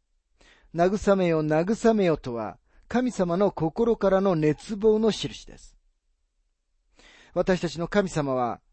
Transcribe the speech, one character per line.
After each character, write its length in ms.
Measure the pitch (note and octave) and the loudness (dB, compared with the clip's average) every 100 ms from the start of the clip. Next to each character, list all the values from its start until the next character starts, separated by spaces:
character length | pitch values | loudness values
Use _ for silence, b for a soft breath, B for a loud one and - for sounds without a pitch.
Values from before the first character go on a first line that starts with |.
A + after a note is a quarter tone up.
| _ _ _ _ b b b | _ _ _ _ b b b
「慰 420 | D#3+ F3+ G#3 G#3 G3 | 0 0 2 2 2
め 100 | F3+ | 2
よ、 160 | D#3+ | 0
慰 500 | D3+ D3+ F3 A3+ A3+ | 0 0 0 0 2
め 120 | A3 F3+ | 2 2
よ」 100 | D3 | 0
と 180 | C3 | -4
は、 260 | A#2 G#2 - _ _ - | -8 -8 -10 _ _ -4
神 240 | A#3 B3+ | -2 -2
様 240 | - F3 E3+ | -2 -2 2
の 160 | G3+ | 0
心 460 | - D#3+ - A#3 A3 | 0 -4 0 0 2
か 120 | G3 | 2
ら 120 | F#3+ | 2
の 160 | G3 E3 | 2 2
熱 400 | D3+ D3 - G#3 | 2 0 -6 0
望 220 | A3 G#3+ | 2 4
の 120 | A3 | 2
印 340 | - G#3+ - - | 0 -6 -12 -20
で 120 | - | -20
す。 180 | - _ _ _ _ _ _ _ _ _ _ _ _ b b b b | -20 _ _ _ _ _ _ _ _ _ _ _ _ b b b b
私 260 | F3 F3+ F3+ | -4 0 0
た 80 | E3+ | -2
ち 80 | D#3+ | -6
の 80 | E3+ | -4
神 220 | G#3 F#3+ | 0 0
様 240 | D#3+ C#3+ | -2 -2
は、 280 | C3 A#2+ G2+ _ | -2 -2 -6 _